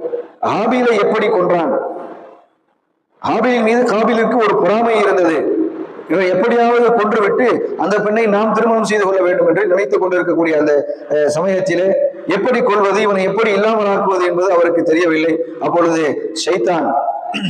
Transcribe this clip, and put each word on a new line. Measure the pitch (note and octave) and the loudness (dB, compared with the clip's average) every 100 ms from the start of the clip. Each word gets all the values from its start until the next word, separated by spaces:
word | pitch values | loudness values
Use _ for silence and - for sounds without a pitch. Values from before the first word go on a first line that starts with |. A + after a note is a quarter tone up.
| - - - - | -6 -8 -10 -8
ஹாபிலை | - D3+ A3+ B3 A#3+ A3 | -4 -2 0 2 2 2
எப்படி | G3+ A3 G3+ | 2 0 0
கொன்றான்? | A3 F3 F3 D3+ - - - - - - - _ _ _ _ _ _ _ _ | 0 2 0 0 -2 -4 -10 -14 -16 -20 -20 _ _ _ _ _ _ _ _
ஹாபிலின் | - E3+ B3 A#3+ | -4 0 0 2
மீது | A3 A#3+ | 2 2
காபிலுக்கு | B3 G3+ A3+ A3+ A3 B3 | 2 2 2 2 2 2
ஒரு | G#3+ G3 | 2 2
பொறாமை | F3 G#3+ A#3 A3 | 2 2 2 2
இருந்தது. | G3+ F#3 E3+ D3+ - - D#3+ - - - - | 2 2 2 0 -2 -2 -2 -6 -12 -12 -4
இவன் | D#3+ F#3 | 0 0
எப்படியாவது | F#3 A3+ A#3 A#3 A#3+ A#3 | 2 2 2 2 4 2
கொன்றுவிட்டு | A3+ G#3+ A3 G3 - B3 E3 - - | 2 2 0 0 2 2 0 -2 -4
அந்த | D#3+ G3+ | -2 0
பெண்ணை | G#3 A3 A3 | 0 0 2
நாம் | G3+ A3 | 2 0
திருமணம் | G#3+ A3+ A3+ | 0 2 2
செய்து | G3+ G#3+ | 0 0
கொள்ள | F#3+ G3 | 0 2
வேண்டும் | F3+ F3+ E3 | 2 2 0
என்று | D#3+ G#3 | 0 0
நினைத்துக் | F3+ - G3 | 0 0 0
கொண்டிருக்கக்கூடிய | F3+ F3+ E3 D#3+ E3 D#3 | 0 -2 0 0 0 0
அந்த, | D3+ C#3+ C3+ - - | 2 0 -2 -8 -4
அஹ், | D3+ D3 | 0 0
சமயத்திலே | D3+ F#3 F#3+ - E3+ F#3 - - - - | 0 -2 -2 -2 0 0 0 -2 -4 -4
எப்படி | F#3+ B3+ A#3+ | -2 0 0
கொல்வது, | G3 G#3 G3+ G3 | 2 2 2 2
இவனை | G#3+ G3 | 0 0
எப்படி | F#3+ G#3+ A3+ | 0 0 0
இல்லாமல் | G3 G#3+ A3+ G3+ | 2 0 0 0
ஆக்குவது | G3+ G3 F#3+ F3+ | 0 0 0 0
என்பது | E3+ F#3 | 0 2
அவருக்கு | E3+ E3+ E3+ | 2 2 2
தெரியவில்லை. | D#3+ D#3+ F3 D#3+ D#3+ D#3+ - - | 2 2 2 0 0 -2 -4 -6
அப்பொழுது | D3 F3 E3 D#3+ D3+ B2+ - - - | -2 0 2 0 -2 -2 -6 -6 -2
ஷைத்தான் | F3+ E3+ E3+ B2 - - - - G#3 G3 | -2 0 0 0 -2 -2 -6 -6 -6 -6